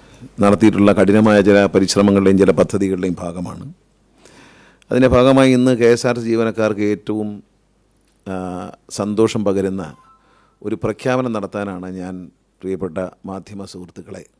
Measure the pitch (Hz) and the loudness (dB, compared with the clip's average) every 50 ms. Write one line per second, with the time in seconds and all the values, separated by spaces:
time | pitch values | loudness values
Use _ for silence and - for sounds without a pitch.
0 | _ - - - - - _ - 101 101 101 - 113 107 98 95 101 104 95 98 | _ -20 -20 -20 -20 -20 _ 0 2 2 2 4 4 4 4 4 4 4 4 4
1 | 95 98 101 107 110 110 104 104 95 104 101 101 101 95 - 98 95 90 - 101 | 4 4 4 4 4 4 4 4 4 6 4 4 4 4 2 0 0 2 0 2
2 | 101 101 101 98 98 95 98 92 98 92 85 78 90 - - 98 101 95 95 90 | 2 4 4 4 4 4 4 4 4 4 4 2 2 0 0 -4 -2 -2 -4 -4
3 | 92 92 87 - 90 87 85 90 90 92 90 87 90 143 180 _ _ _ _ _ | -4 -6 -6 -6 -8 -12 -10 -10 -12 -12 -12 -16 -18 -20 -20 _ _ _ _ _
4 | _ _ _ _ _ - _ - - - _ _ _ _ _ _ _ - - 127 | _ _ _ _ _ -20 _ -20 -20 -20 _ _ _ _ _ _ _ -4 0 2
5 | 131 123 127 123 127 135 131 135 135 131 127 123 123 131 127 110 120 117 120 113 | 2 4 4 4 4 4 6 4 4 4 4 2 2 2 2 4 4 4 4 4
6 | - 123 120 120 117 113 113 113 113 113 107 113 110 107 107 101 104 104 104 95 | 2 -2 -4 -2 -2 -2 -2 0 0 -2 -2 -2 -2 -2 -2 -2 -2 -2 -2 -4
7 | - - 107 107 107 104 104 98 - _ _ _ _ _ _ _ _ _ _ _ | -6 -6 -6 -6 -6 -8 -10 -14 -18 _ _ _ _ _ _ _ _ _ _ _
8 | _ _ _ _ - 98 95 92 92 92 90 90 92 - - _ _ _ - - | _ _ _ _ -14 -10 -10 -8 -8 -8 -10 -12 -12 -14 -18 _ _ _ -8 -6
9 | 101 104 104 101 113 110 - 113 104 101 95 98 92 98 95 95 87 76 69 _ | -6 -4 0 0 0 0 0 -2 -4 -2 -2 -2 -2 -4 -4 -6 -10 -12 -16 _
10 | _ _ _ _ _ _ _ _ _ _ _ _ - 104 107 90 - 110 104 - | _ _ _ _ _ _ _ _ _ _ _ _ -10 -10 -10 -6 -6 -8 -8 -6
11 | - 131 127 127 127 123 113 107 98 92 - 104 101 101 92 90 92 92 92 92 | -4 -4 -4 -2 -4 -4 -6 -6 -8 -8 -8 -8 -8 -8 -10 -12 -12 -12 -12 -12
12 | 90 92 92 90 90 - _ _ _ _ _ _ - 92 95 87 95 90 78 92 | -12 -12 -14 -14 -16 -20 _ _ _ _ _ _ -10 -10 -8 -8 -8 -8 -8 -8
13 | 92 85 - _ - 95 95 95 87 - 104 98 95 92 - 92 90 82 _ 95 | -10 -10 -12 _ -16 -14 -14 -14 -14 -16 -18 -18 -16 -16 -16 -18 -20 -20 _ -20
14 | 82 87 92 90 73 _ _ _ | -20 -18 -18 -20 -20 _ _ _